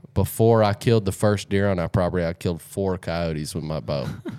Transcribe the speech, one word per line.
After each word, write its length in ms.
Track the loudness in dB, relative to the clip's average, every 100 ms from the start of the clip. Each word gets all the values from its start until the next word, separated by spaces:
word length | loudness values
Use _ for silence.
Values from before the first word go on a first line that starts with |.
| -4
before 480 | -2 0 4 6 6
I 100 | 4
killed 320 | 2 2 2 2
the 60 |
first 360 | 0 0 0 0
deer 200 | 0 2
on 100 | 0
our 80 | 0
property, 360 | 0 0 0 -4
I 80 |
killed 280 | -4 -4 -6
four 360 | -8 -4 -2 -4
coyotes 580 | -4 -4 -4 -4 -6 -8
with 80 |
my 160 | -6 -6
bow. 280 | -4 -6 -6 -10 -12